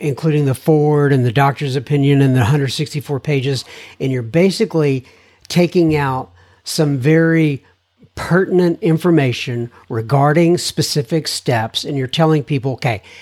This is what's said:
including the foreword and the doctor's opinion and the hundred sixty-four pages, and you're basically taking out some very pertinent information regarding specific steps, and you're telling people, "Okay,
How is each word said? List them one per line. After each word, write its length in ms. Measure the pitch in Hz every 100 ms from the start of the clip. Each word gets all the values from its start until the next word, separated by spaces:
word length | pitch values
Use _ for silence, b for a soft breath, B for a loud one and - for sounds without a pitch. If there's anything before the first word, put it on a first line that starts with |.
including 460 | 151 131 165 147 139
the 80 |
foreword 580 | 131 - 151 147 147 143
and 140 | 139 123
the 60 |
doctor's 440 | 117 139 131 143 135
opinion 460 | 120 147 139 139
and 120 | 135
the 120 | 127 107
hundred 220 | 147 135
sixty-four 520 | - 156 147 - 139
pages, 460 | - 143 127 131 - B B B
and 100 | 135
you're 120 | 127
basically 840 | 117 165 190 - 214 165 147 135 - b b b b
taking 460 | 175 175 180 165
out 360 | 151 139 131 - _ b b
some 320 | - - 147 139
very 680 | 127 160 165 165 156 135 b b _ _ -
pertinent 680 | - - 170 190 180 175 170
information 880 | 165 160 180 160 135 120 - 120 117 B B
regarding 680 | 117 113 139 143 151 170 175
specific 680 | - - 151 151 135 160 -
steps, 580 | - - 117 113 -
and 120 | - 143
you're 80 | 127
telling 360 | - 160 156
people, 280 | 131 143 135
"Okay, 280 | 131 131 104 B B